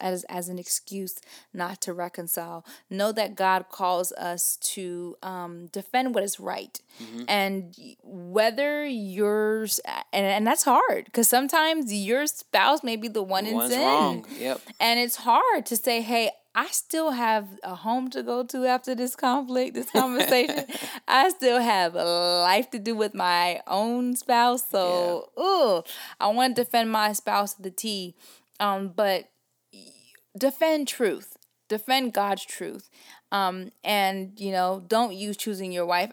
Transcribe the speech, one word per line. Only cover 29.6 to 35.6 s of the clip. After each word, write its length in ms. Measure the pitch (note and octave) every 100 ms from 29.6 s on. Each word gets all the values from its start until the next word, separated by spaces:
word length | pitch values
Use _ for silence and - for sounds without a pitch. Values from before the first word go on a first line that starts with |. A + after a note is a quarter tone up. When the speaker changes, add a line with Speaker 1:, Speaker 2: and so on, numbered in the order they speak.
| _
Speaker 1:
y-, 120 | G3+ - _ _ _ _ G3
defend 520 | C4 - D#4+ D#4 C4+
truth. 500 | - G#3+ D3 - - _ _ -
Defend 440 | G#3+ B3+ C4 B3+
God's 300 | G3+ G3+ G3 -
truth. 440 | - F3 - - _ - - _
Um, 420 | G3 F#3+ F#3 F#3 -
and, 560 | F#3 G#3 F#3+ G3 F#3+ G#3
you 120 | G3
know, 300 | F#3 F3+ F#3+ F3
don't 260 | A3 A#3+
use 220 | F#3+ G#3 G3+
choosing 380 | A3 F#3+